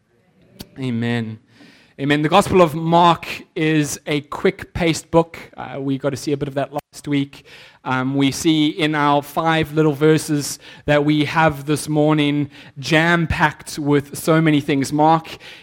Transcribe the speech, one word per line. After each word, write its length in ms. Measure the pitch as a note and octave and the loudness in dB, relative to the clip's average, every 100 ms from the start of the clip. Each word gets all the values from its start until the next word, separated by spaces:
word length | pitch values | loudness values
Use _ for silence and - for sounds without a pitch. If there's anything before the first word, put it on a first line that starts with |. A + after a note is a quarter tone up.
| _ _ _ _ _ - - - | _ _ _ _ _ -20 -18 -10
Amen. 600 | C3 A#2 A#2 A#2+ A2 A2 _ _ - _ _ - | -6 -2 -2 -2 -6 -12 _ _ -20 _ _ -6
Amen. 220 | C#3 D3+ | 0 0
The 80 | D3+ | 2
Gospel 320 | F#3+ - F#3+ | 2 4 4
of 120 | E3 | 4
Mark 540 | D#3+ D#3+ E3+ F3 E3 - - - F3+ | 2 0 4 4 2 -4 -14 -10 -4
is 440 | D#3 D#3 C#3+ - - | 0 0 -2 -6 -6
a 160 | D3 | -6
quick-paced 880 | D3 - G3 F#3+ - - E3+ D3+ - | -6 -2 -2 -2 -6 -2 -2 -2 0
book. 260 | E3 E3 - - - | 0 0 -6 -20 -16
Uh, 200 | B2 C#3 | -14 -8
we 180 | C#3 C3+ | -6 -4
got 140 | C#3+ | -4
to 60 | B2+ | -4
see 140 | D#3 | -4
a 60 | C#3+ | -4
bit 100 | C#3+ | -4
of 60 | C#3 | -6
that 160 | C3 | -6
last 360 | D3 - - D3 | -8 -12 -12 -4
week. 380 | C#3+ C#3 - - - - _ C3+ | -2 -2 -8 -20 -20 -20 _ -6
Um, 300 | B2+ C3 C#3 | -4 -2 0
we 160 | C3+ | 0
see 360 | - E3+ D#3 D3+ | 0 0 2 0
in 280 | F3 D3+ D3+ | 0 -2 0
our 260 | C#3+ C#3+ | 2 0
five 520 | C#3 E3+ E3 D#3+ D3 | -2 -4 0 0 0
little 180 | D#3 D#3 | 0 0
verses 640 | C#3 D#3 D#3 - D3 C#3 - - - - | 2 2 2 0 -4 -4 -10 -16 -8 0
that 180 | D3 | 2
we 220 | D3 D3+ C#3+ | 2 0 0
have 400 | D#3+ D#3+ C#3 C#3 | 2 2 0 -4
this 240 | C#3+ D3+ | -4 -2
morning 600 | D3+ D3+ D3+ D3 D3 C#3+ - - C#3+ | 0 2 2 2 0 -4 -8 -20 -12
jam-packed 960 | B2+ D#3+ E3+ E3+ E3 D#3 D#3 - - - | 0 2 4 2 0 0 0 -2 -12 -6
with 400 | C#3+ C#3+ C#3+ - | 0 0 0 -6
so 220 | - D#3+ | 0 2
many 220 | D#3+ D3 | 4 2
things. 320 | C#3+ C#3 B2+ | 0 -2 -2
Mark 440 | D3 D#3 D#3+ - - - - | 2 2 2 -2 -18 -20 -20